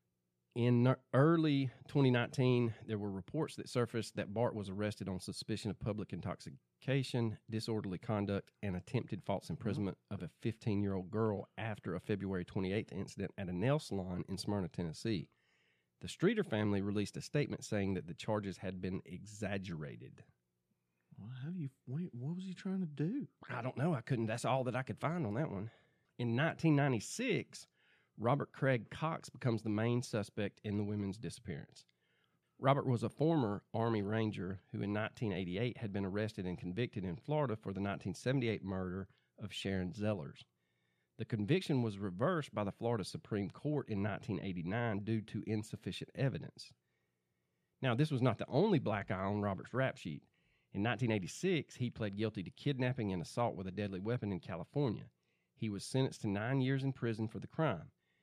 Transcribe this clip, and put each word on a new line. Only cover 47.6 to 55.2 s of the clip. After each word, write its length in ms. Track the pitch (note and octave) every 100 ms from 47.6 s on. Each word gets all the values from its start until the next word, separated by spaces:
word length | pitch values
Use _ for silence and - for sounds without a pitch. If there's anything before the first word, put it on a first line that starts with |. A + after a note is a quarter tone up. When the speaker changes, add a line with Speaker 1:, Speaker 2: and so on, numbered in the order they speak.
| _ _
Speaker 1:
Now, 140 | C3
this 160 | A#2 D#3
was 120 | B2+
not 160 | B2 -
the 100 | -
only 300 | A#2+ A3 E3
black 320 | G#2+ G#2 F#2+
eye 140 | F#2+
on 180 | F#2+ G#2
Robert's 320 | G2+ F#2+ -
rap 220 | A#2+ C3 -
sheet. 260 | F#2 C#2+ - _ _ _ _
In 80 | F#2+
nineteen 280 | A2 A2 A#2+
eighty-six, 640 | G#2+ E2+ - F#3 E3 -
he 160 | - B2
pled 260 | - G#2+ G2
guilty 260 | A2 G#2+
to 80 | F2
kidnapping 640 | - C#3+ C3 B2+ C3 G#2
and 100 | F#2
assault 340 | D#2+ - A#2+ E2
with 100 | F#2
a 60 |
deadly 280 | F#2 G#2 F#2+
weapon 320 | G2+ A#2+ G#2
in 60 | F2+
California. 640 | - F2 F2 C#3 C#3 F#2+ A1+ _